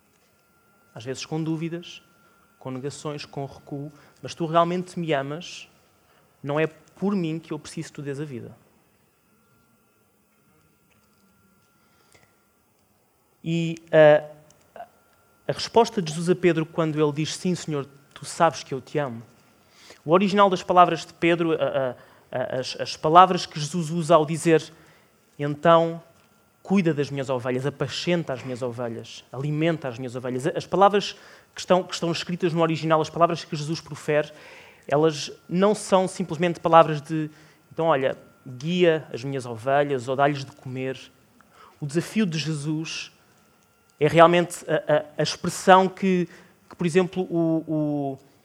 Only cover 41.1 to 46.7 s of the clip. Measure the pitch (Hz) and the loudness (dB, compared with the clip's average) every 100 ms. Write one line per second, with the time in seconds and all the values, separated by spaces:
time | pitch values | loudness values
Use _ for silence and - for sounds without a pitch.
41.1 | _ _ _ _ _ - _ 147 160 - | _ _ _ _ _ -20 _ -6 -4 -2
42.1 | 220 202 156 143 151 147 156 160 - - | -2 -2 -2 -6 -6 -6 -6 -6 -10 -12
43.1 | _ _ _ _ _ _ _ _ _ 143 | _ _ _ _ _ _ _ _ _ 2
44.1 | 160 165 175 170 - - 151 - 151 - | 8 8 6 0 -6 -4 -4 0 0 -2
45.1 | - 151 - 180 - - 185 190 - 196 | -4 -4 -2 -8 -2 6 6 6 0 0
46.1 | 180 170 - - _ _ | 0 -2 -8 -20 _ _